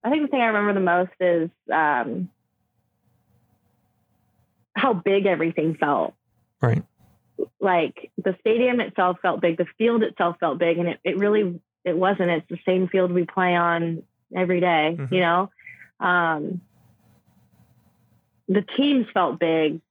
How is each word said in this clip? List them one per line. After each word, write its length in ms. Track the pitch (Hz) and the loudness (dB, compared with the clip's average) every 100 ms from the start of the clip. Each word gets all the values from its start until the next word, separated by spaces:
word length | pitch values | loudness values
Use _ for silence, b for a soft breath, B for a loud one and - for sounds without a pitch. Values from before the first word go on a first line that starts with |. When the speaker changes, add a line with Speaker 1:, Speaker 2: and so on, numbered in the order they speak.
Speaker 1:
I 60 | 226 | 0
think 120 | 302 | 0
the 40 | 285 | 0
thing 120 | 269 | 0
I 40 | |
remember 280 | 233 214 208 | 0 2 0
the 60 | 196 | 2
most 320 | 185 175 180 _ | 2 2 0 _
is, 300 | 180 170 170 _ - | 0 2 -2 _ -4
um, 580 | 160 151 127 117 185 180 _ _ _ _ _ _ _ _ _ _ _ _ _ _ _ _ _ _ _ _ _ _ _ _ | 0 2 0 -2 -6 -8 _ _ _ _ _ _ _ _ _ _ _ _ _ _ _ _ _ _ _ _ _ _ _ _
how 180 | - 269 | -2 0
big 320 | 196 196 196 | 0 0 2
everything 500 | 196 165 165 165 160 | 2 0 -2 0 -2
felt. 380 | 156 151 127 80 _ _ _ _ _ | -2 0 0 -2 _ _ _ _ _
Speaker 2:
Right. 220 | 123 - - _ _ _ _ - - _ | 0 0 -4 _ _ _ _ -10 -10 _
Speaker 1:
Like, 520 | 196 175 156 - - - | 0 0 0 -6 -14 -6
the 120 | 190 180 | -6 -2
stadium 380 | 220 233 254 247 | 0 2 2 0
itself 380 | - - 180 175 | -2 0 0 0
felt 200 | 185 165 | -2 0
big, 160 | 170 165 | -2 0
the 80 | 170 - | -6 0
field 260 | 226 233 | 0 2
itself 340 | 214 - 175 170 | -2 0 -2 0
felt 180 | 165 165 | -4 0
big, 200 | 170 170 | 0 0
and 100 | 175 | -2
it, 100 | - | -4
it 140 | 180 185 | -4 -2
really, 420 | 202 214 196 175 _ _ | 0 2 0 -6 _ _
it 120 | 180 170 | -4 0
wasn't. 320 | 185 196 175 | 0 0 0
It's 160 | 165 - | -2 -4
the 100 | 170 | -6
same 220 | - 185 180 | -2 0 0
field 240 | 190 180 | 0 0
we 140 | 180 | 0
play 300 | 175 - 180 | -2 -2 0
on 480 | 175 170 170 170 165 - _ _ | 2 2 0 -2 -6 -10 _ _
every 240 | 180 180 180 | -4 0 2
day, 360 | 180 160 151 170 | 2 2 0 -2
Speaker 2:
Mm-hmm. 160 | 135 | -2
Speaker 1:
you 80 | 185 | 0
know? 300 | 170 175 196 B B B B _ | 2 0 -2 B B B B _
Um, 600 | 180 180 165 156 151 180 _ _ _ _ _ _ _ _ _ _ _ _ _ _ _ _ _ _ - | 0 2 2 -2 -6 -10 _ _ _ _ _ _ _ _ _ _ _ _ _ _ _ _ _ _ -2
the 140 | 190 | -2
teams 460 | - - 285 269 220 | 0 -2 2 0 0
felt 260 | 202 165 165 | -2 -2 0
big. 400 | 165 160 156 160 _ | 0 2 0 -2 _